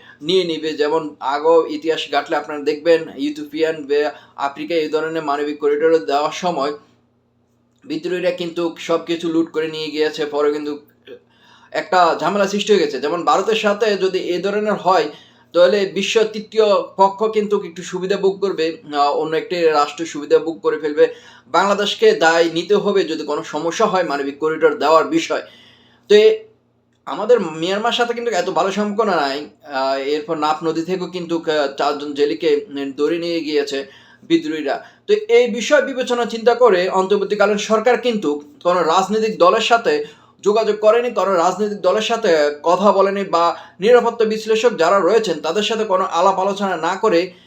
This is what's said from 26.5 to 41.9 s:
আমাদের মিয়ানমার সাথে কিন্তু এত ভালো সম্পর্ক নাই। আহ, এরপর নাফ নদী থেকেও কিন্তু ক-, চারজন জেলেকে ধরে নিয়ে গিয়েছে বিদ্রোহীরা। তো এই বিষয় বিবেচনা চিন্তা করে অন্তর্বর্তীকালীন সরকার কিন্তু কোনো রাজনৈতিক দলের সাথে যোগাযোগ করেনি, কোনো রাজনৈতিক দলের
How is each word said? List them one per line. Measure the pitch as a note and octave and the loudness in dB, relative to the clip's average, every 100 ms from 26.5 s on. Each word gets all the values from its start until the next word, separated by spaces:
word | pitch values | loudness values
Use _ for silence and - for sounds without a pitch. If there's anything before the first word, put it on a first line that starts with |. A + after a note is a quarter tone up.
| _ _ _ _ _ - | _ _ _ _ _ -12
আমাদের | C#3+ G#3+ A#3+ | -8 2 2
মিয়ানমার | F3 D#3 E3+ G3 A#3 | 2 -6 -4 -2 -2
সাথে | A3+ A#3 | -2 -2
কিন্তু | A#3 A#3 | -2 -4
এত | A3+ - | -4 -2
ভালো | D#3+ F#3+ | -2 -2
সম্পর্ক | G3 G#3 G3+ G#3+ | -2 -4 -2 -2
নাই। | F3 C#3 C#3 D3 _ | 0 -2 -4 -10 _
আহ, | - C#3 C3+ C#3 | -10 -4 -2 -2
এরপর | C3+ D3+ D3+ D#3 | -2 -4 -4 -2
নাফ | D3+ D3+ | -2 -2
নদী | E3 D#3 | -2 -4
থেকেও | E3 F#3 F3 | -4 -6 -6
কিন্তু | F3+ E3+ E3+ | -8 -6 -6
ক-, | E3 D3+ C#3+ - | -2 -2 -2 -2
চারজন | D3 C#3+ D3 | -2 -2 -6
জেলেকে | C#3 D3 D#3+ E3 D3 C#3+ C#3 C#3 C3+ | -2 -2 0 0 0 -2 -10 -10 -4
ধরে | D3+ E3+ | -2 -2
নিয়ে | E3+ E3 | -4 -4
গিয়েছে | D3+ D3 C#3 C3+ C3+ - - _ | -2 -2 -2 -6 -10 -16 -20 _
বিদ্রোহীরা। | - E3 D3+ D#3 C#3 A#2 - _ - | 0 0 0 -6 -4 -6 -8 _ -2
তো | |
এই | G#3 G#3+ A#3 B3 | 0 4 4 4
বিষয় | A#3+ G#3+ D4 | 0 2 2
বিবেচনা | C4 B3+ B3 A#3+ A3+ | 2 -4 -4 -2 -4
চিন্তা | A3+ A3 A#3 | 0 2 4
করে | B3 F3+ F3+ | 4 4 2
অন্তর্বর্তীকালীন | F#3 F#3+ G3+ F#3+ G3+ G3+ G#3 | 0 0 0 0 0 2 0
সরকার | - A3 G#3+ A#3+ | 0 0 2 2
কিন্তু | B3 A3 D#3 D3 - - | 0 -2 -2 -4 -6 -6
কোনো | F3 F3+ | 0 0
রাজনৈতিক | D#3+ F3 F#3+ G#3+ A3 E3 | 2 2 2 0 -2 4
দলের | E3+ A3 | 4 4
সাথে | G#3+ A#3 F3+ D3+ D3 - _ _ | 2 2 2 -2 -2 -14 _ _
যোগাযোগ | F#3+ G#3+ G#3 G3+ | 0 2 0 2
করেনি, | G#3+ A#3 A#3+ | 4 4 2
কোনো | G#3 F#3 | 0 0
রাজনৈতিক | F#3 E3+ F3+ G#3 G3+ | 2 2 0 -4 0
দলের | F3+ | 0